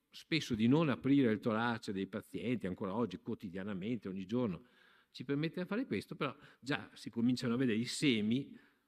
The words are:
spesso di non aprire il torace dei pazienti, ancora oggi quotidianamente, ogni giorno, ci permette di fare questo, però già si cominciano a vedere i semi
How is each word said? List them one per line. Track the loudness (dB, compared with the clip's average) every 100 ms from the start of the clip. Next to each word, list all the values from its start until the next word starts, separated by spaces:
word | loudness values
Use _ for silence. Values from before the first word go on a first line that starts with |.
| _
spesso | -20 -4 -2 0 2
di | 6
non | 6 4
aprire | 2 4 6 6
il | 4
torace | 2 0 0 -2 -4
dei | -4 -4
pazienti, | -6 -8 -6 -4 -2 -2
ancora | -4 -4 -2
oggi | -2 -4
quotidianamente, | -8 -8 -8 -8 -6 -6 -4 -4 -6
ogni | -8 -2
giorno, | 0 0 -2 -10 _ -20 _ _
ci | -12
permette | -4 -2 -2 -4
di | -4
fare | -4 -2
questo, | -4 -4 -4
però | -4 -4 -14 -12
già | -6 -6 -6
si | -14 -8
cominciano | 0 2 2 0
a | 2
vedere | 2 2
i | 0
semi | 0 2 4 4 0 -2 -10 -20 _